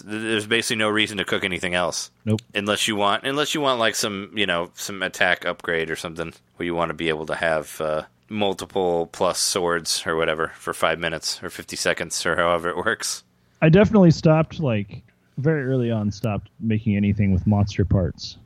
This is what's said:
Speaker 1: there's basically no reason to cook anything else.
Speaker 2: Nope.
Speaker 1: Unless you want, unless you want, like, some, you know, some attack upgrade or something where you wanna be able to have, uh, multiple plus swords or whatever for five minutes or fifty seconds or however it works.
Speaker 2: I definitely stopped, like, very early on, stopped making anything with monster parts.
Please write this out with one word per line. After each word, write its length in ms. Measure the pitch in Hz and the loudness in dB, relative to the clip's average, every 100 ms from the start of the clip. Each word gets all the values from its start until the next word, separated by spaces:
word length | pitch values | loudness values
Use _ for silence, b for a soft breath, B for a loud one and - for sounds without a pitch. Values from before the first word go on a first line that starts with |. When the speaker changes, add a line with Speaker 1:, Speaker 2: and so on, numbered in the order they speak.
| 98 | -6
Speaker 1:
there's 400 | 107 113 110 104 | -8 -2 -2 0
basically 280 | 117 - 113 | -2 0 0
no 120 | 107 | 0
reason 280 | 107 104 104 | 2 0 -2
to 40 | 90 | -2
cook 180 | 104 98 | -2 -2
anything 280 | 87 90 | -2 -2
else. 380 | 90 85 - - _ 110 | 0 0 -2 -10 _ -2
Speaker 2:
Nope. 160 | 110 - | -2 -2
Speaker 1:
Unless 340 | 104 101 101 - | -4 -2 0 0
you 80 | 104 | 0
want, 260 | 101 107 | 0 0
unless 300 | 131 139 143 160 | -2 -2 -2 0
you 60 | |
want, 180 | 139 123 | 0 2
like, 160 | 113 - | 0 0
some, 360 | 110 98 101 107 | -4 -6 -8 -4
you 100 | 98 | 0
know, 260 | 87 87 | 0 -2
some 280 | - - 98 | -8 -12 -6
attack 420 | 92 - 92 87 85 | -6 0 0 2 -2
upgrade 440 | 87 - 82 80 | -6 -2 -2 -2
or 60 | 78 | -4
something 380 | 87 82 82 - _ _ | -8 -8 -10 -10 _ _
where 80 | 87 | -4
you 100 | 85 | -2
wanna 180 | 82 78 | -2 -2
be 120 | 82 | -2
able 160 | 78 78 | -2 -2
to 80 | 76 | -2
have, 440 | 82 78 73 - | 0 0 -2 -6
uh, 240 | 78 78 - _ _ | -4 -2 -6 _ _
multiple 800 | 107 101 90 92 98 90 85 82 | -2 -2 -2 -4 0 2 0 -2
plus 260 | - 92 82 | 0 0 0
swords 640 | - 101 87 85 78 - 92 | 0 0 0 0 -2 -4 -2
or 100 | 80 | 0
whatever 340 | 80 78 82 - | 0 0 -2 -6
for 160 | - | -8
five 260 | 82 87 82 | -2 0 0
minutes 420 | 85 78 - - | -2 -4 -6 -8
or 80 | 90 | -10
fifty 260 | - 90 - | -12 -12 -4
seconds 480 | 92 82 82 - 87 | -2 -2 -4 -4 0
or 100 | 82 | 2
however 320 | 85 85 85 | 2 2 0
it 60 | 82 | -2
works. 480 | 98 107 - - - _ _ _ | -2 -2 -4 -8 -12 _ _ _
Speaker 2:
I 80 | 160 | 6
definitely 420 | 175 208 214 175 | 8 8 8 8
stopped, 480 | 147 165 156 156 - | 8 4 4 2 -2
like, 420 | 151 107 101 - - _ _ - | -2 -2 -4 -10 -18 _ _ -4
very 260 | 135 156 127 | -2 0 0
early 260 | 131 117 | 0 0
on, 200 | 113 104 | 0 -2
stopped 380 | 101 113 98 - _ | -2 -4 -4 -8 _
making 360 | 113 107 107 101 | -2 0 2 2
anything 340 | 104 101 98 | 2 2 2
with 160 | 92 107 | 2 4
monster 380 | 101 104 - 95 | 2 2 2 2
parts. 520 | 98 87 - - - | 2 2 -2 -12 -16